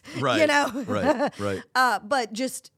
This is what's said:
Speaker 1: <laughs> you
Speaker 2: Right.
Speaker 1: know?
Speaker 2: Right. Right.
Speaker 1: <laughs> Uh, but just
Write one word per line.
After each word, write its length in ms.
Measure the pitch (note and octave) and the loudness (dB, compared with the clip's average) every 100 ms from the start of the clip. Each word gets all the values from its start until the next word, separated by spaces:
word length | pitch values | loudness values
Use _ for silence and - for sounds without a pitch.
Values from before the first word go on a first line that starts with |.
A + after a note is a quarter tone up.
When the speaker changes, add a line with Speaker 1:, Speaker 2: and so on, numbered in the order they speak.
| - | -10
Speaker 1:
<laughs> 60 | |
you 80 | D4+ | -4
Speaker 2:
Right. 240 | C4+ - D4+ | 0 2 4
Speaker 1:
know? 380 | D4 C#4+ A#3 A#3+ | 4 0 -4 -4
Speaker 2:
Right. 500 | - C4 C4+ C4 - | 0 0 0 -2 -2
Right. 220 | G3+ F#2 - | -4 -4 -4
Speaker 1:
<laughs> 60 | |
Uh, 240 | A#3+ B3+ G#3 | 2 2 2
but 340 | G#3 C4+ A3+ | -2 -2 -2
just 380 | G#3+ B3+ - - | -4 -4 -6 -16